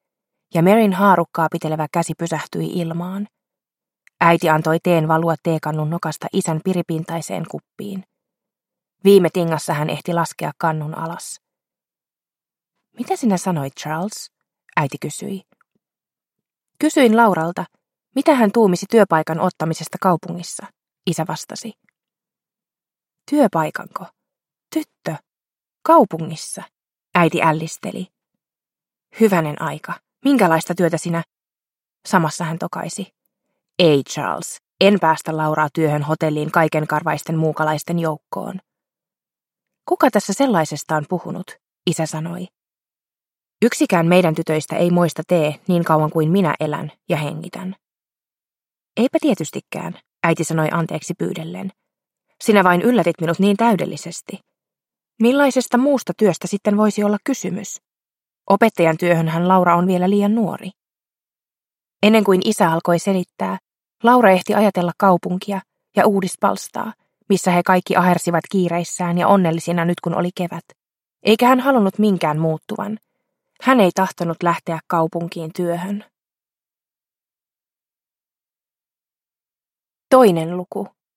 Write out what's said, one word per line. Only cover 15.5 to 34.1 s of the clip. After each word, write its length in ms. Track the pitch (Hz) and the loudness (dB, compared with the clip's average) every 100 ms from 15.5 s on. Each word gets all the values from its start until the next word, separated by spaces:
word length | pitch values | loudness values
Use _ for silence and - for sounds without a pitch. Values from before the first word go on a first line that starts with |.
| _ _ _ _ _ _ _ _ _ _ _ _ _ | _ _ _ _ _ _ _ _ _ _ _ _ _
"Kysyin 380 | 302 311 247 220 | 0 4 4 6
Lauralta, 480 | 233 165 160 175 175 _ _ _ _ | 4 2 -2 -6 -10 _ _ _ _
mitä 200 | 262 285 | -2 2
hän 180 | 277 214 | 4 4
tuumisi 340 | 233 208 180 - | 4 2 2 2
työpaikan 500 | 226 202 160 156 160 | 4 4 2 0 -2
ottamisesta 580 | 185 - 160 160 160 - | -4 -2 -4 -4 -8 -4
kaupungissa", 640 | 190 170 - 170 175 - - _ _ _ - | 0 0 -4 -12 -12 -14 -16 _ _ _ -8
isä 180 | 165 156 | -6 -6
vastasi. 440 | 160 - - 226 - _ _ _ _ _ _ _ _ _ _ _ _ _ _ - | -8 -12 -14 -16 -18 _ _ _ _ _ _ _ _ _ _ _ _ _ _ -4
"Työpaikanko? 760 | 294 233 165 156 - - - 180 _ _ _ _ _ _ | 2 2 2 -4 -6 -12 -14 -16 _ _ _ _ _ _
Tyttö? 420 | 320 302 _ - 156 _ _ _ _ _ _ | -8 -8 _ -10 -10 _ _ _ _ _ _
Kaupungissa?", 800 | - 330 220 160 156 156 - - - _ _ _ _ | 4 4 4 -2 -8 -10 -14 -16 -18 _ _ _ _
äiti 280 | 185 165 170 | 0 2 2
ällisteli. 640 | 160 156 160 - - - 185 _ _ _ _ _ _ _ _ _ _ - | 0 0 -6 -12 -12 -12 -14 _ _ _ _ _ _ _ _ _ _ 0
"Hyvänen 420 | 220 185 156 147 | 2 2 -2 -6
aika, 300 | 160 151 - 175 _ _ | -8 -10 -14 -16 _ _
minkälaista 500 | 269 269 185 165 - | 0 4 4 2 0
työtä 220 | 175 170 165 | -2 0 -2
sinä?" 260 | 175 165 160 _ _ _ _ _ _ _ - | -4 -6 -6 _ _ _ _ _ _ _ 0
Samassa 360 | 190 160 - | 0 0 -4
hän 140 | 165 165 | -8 -6
tokaisi. 580 | 175 175 170 - 190 _ _ _ _ _ _ - | -8 -8 -10 -12 -14 _ _ _ _ _ _ 2
"Ei, 240 | 165 147 131 | 4 4 0